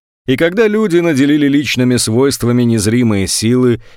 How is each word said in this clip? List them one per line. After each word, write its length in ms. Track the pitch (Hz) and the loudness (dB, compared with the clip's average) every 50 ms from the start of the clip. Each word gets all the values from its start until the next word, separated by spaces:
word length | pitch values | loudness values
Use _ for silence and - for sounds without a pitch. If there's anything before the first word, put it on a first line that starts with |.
| _ _ _ _ _ | _ _ _ _ _
И 120 | - 135 | -4 -2
когда 300 | - 165 170 180 226 226 | 0 0 0 0 0 0
люди 320 | 214 208 220 220 196 165 175 | 0 0 0 0 0 0 0
наделили 480 | 170 170 156 127 143 143 147 151 143 143 | 0 0 0 2 2 2 2 2 2 0
личными 480 | 139 147 143 - - 123 123 123 123 | 0 0 -2 -2 -2 -2 0 0 0
свойствами 680 | 117 - - 110 120 135 143 135 - - 120 120 123 123 | 0 -2 -2 0 0 0 0 -2 -2 -2 0 0 0 2
незримые 640 | 117 117 113 92 110 113 123 123 113 104 98 95 | 0 0 0 0 0 0 0 0 0 0 -2 -2
силы 540 | 87 - - 110 113 123 127 127 123 117 110 - - - | -4 -4 -4 -2 0 0 2 2 0 0 -2 -6 -12 -12